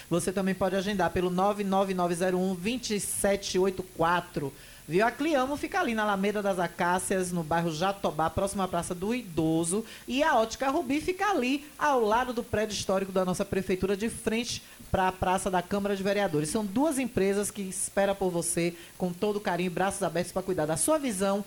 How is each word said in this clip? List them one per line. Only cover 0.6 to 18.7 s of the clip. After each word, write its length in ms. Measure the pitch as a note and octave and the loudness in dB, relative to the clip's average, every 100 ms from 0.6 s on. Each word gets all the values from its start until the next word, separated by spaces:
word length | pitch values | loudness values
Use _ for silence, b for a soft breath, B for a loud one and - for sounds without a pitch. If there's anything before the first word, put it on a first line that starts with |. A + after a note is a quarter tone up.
| F#3+ F#3+ | 0 0
agendar 340 | F#3+ G#3 E3+ | 0 0 0
pelo 180 | F#3 F3+ | 2 0
nove 360 | F3+ G3 G3+ | 2 2 2
nove 280 | G3+ F#3+ G3 | 0 2 2
nove 220 | F#3 F3 | 2 0
zero 240 | F3 F#3 F3+ | 2 0 2
um 160 | F#3 | 0
vinte 400 | F#3 F#3 B3+ - | -2 -2 -4 -2
e 60 | G#3 | -4
sete 580 | - - G3+ G3 - F#3 | -2 0 2 0 0 2
oito 240 | F#3+ F#3 F3+ - | 2 0 -6 0
quatro. 560 | E3 F3 F3 - C#3+ b b b - | 2 2 0 -6 -6 b b b -2
Viu? 160 | E3 | 2
A 60 | A3+ | 2
Cliamo 460 | A#3 D4 D4 B3+ C#4 | 2 0 2 0 -2
fica 240 | E4 G4 | -2 0
ali 140 | E4+ | 0
na 80 | A3 | 0
Alameda 380 | G#3+ G3 G3 G#3 | 0 2 0 0
das 180 | G3+ F#3 | 0 0
Acácias, 760 | E3+ - F3 F3+ - F#3+ F3+ | -2 0 0 2 0 0 0
no 100 | F3 | -2
bairro 300 | D3+ E3 E3+ | 0 0 0
Jatobá, 580 | D3+ F#3+ G3 F#3+ D#3 D#3+ | 0 0 0 -2 0 0
próximo 320 | F3 F#3+ G3+ | 0 -2 -2
à 60 | F#3 | -2
Praça 260 | F3 E3+ | -2 -4
do 200 | F3+ G3 | -4 -2
Idoso. 680 | B3 G#3 D#3+ D#3+ D#3+ E3+ G3 A3 B - | -2 -2 0 2 2 2 -2 -4 B -4
E 160 | B3 | 0
a 140 | D#4 C4 | 4 4
Ótica 340 | A3+ - C#4 | 2 0 0
Rubi 300 | C#4+ B3+ C#4+ | 0 0 -2
fica 300 | E4 F#4 G4 | -2 0 0
ali, 340 | F#4 B3 C#4+ B - | 2 2 0 B -2
ao 220 | D4 C4+ | 2 4
lado 320 | G#3+ A3 B3+ | 4 2 2
do 100 | A#3+ | -4
prédio 320 | - G#3 G#3+ | -4 -2 -2
histórico 360 | G3+ - F#3+ F#3+ | -2 0 0 0
da 140 | F#3+ | 0
nossa 200 | F#3 F#3 | 0 0
prefeitura, 520 | G3 F#3+ F#3+ F#3 F#3+ G3+ | -2 -2 0 0 0 0
de 120 | A3+ | -2
frente 540 | - - A3 A#3 - b b - | -4 -2 -2 -2 -6 b b -4
pra 200 | - F#3 | 0 0
Praça 400 | F#3 F#3 F#3+ G3+ | 0 0 0 2
da 100 | F#3 | 0
Câmara 360 | F3 G3+ G3+ G3+ | 0 -2 0 0
de 60 | |
Vereadores. 440 | G3 G3+ G3 D3+ D3+ | 0 2 2 0 0
São 160 | A3 | 0
duas 340 | G#3 G3 D#4 C4+ | 0 2 2 2
empresas 500 | B3 - F#3+ G3 G3+ | 0 2 2 2 -2
que 120 | - | -4
esperam 520 | F#3+ F3+ - - G3 | -8 -6 -4 2 2
por 160 | G3 F#3 | 2 0
você 440 | E3+ E3 - E3+ | 0 -2 0 0